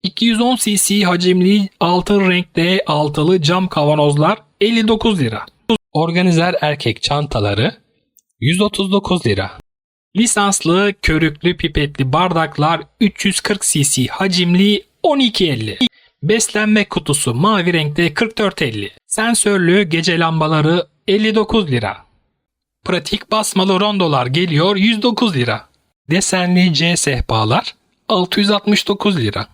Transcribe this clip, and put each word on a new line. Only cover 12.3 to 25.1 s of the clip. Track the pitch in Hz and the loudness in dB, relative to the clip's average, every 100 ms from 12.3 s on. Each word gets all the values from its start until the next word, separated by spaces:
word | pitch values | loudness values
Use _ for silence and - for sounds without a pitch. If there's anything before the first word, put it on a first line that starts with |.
| 165 160 151 151 160 - _ | 0 -2 0 0 0 -6 _
üç | 208 - | -2 0
yüz | 202 185 | -4 -2
kırk | - 202 | -4 -4
C | - 151 | -2 0
C | 143 - 127 | 0 0 -2
hacimli | - 196 175 175 180 202 202 - _ | -2 -2 0 2 4 4 2 -4 _
on | 349 285 | 0 2
iki | 247 220 175 | 0 0 -2
elli. | 123 107 98 247 _ _ _ | -2 -6 -4 -4 _ _ _
Beslenme | 151 220 208 214 214 214 | -2 0 0 -2 2 2
kutusu | 196 - 151 139 - | 2 -4 -4 -2 -2
mavi | 117 196 208 175 | 0 2 2 0
renkte | 170 147 147 170 | 0 -2 -2 -2
kırk | 156 226 - | 0 -4 -2
dört | 202 - | -4 -2
elli. | 139 107 101 - _ | -6 -6 -10 -14 _
Sensörlü | - 226 226 208 196 170 190 | -4 -2 0 0 2 2 2
gece | 190 165 165 170 | 2 -2 0 0
lambaları | 165 160 156 156 151 175 - _ - | 0 0 0 2 2 0 -2 _ -2
elli | 196 220 | 0 2
dokuz | 220 208 226 170 | 0 0 0 0
lira. | 123 110 101 _ _ _ _ _ _ _ _ | -2 -4 -10 _ _ _ _ _ _ _ _
Pratik | - 185 - 208 - | -4 -4 -4 -8 -2
basmalı | 214 208 196 190 185 | -2 0 0 2 2
rondolar | 208 202 170 143 123 | 0 0 0 0 0
geliyor | 147 180 147 180 196 | -2 0 2 2 2
yüz | 208 220 | 0 0
dokuz | 247 | -2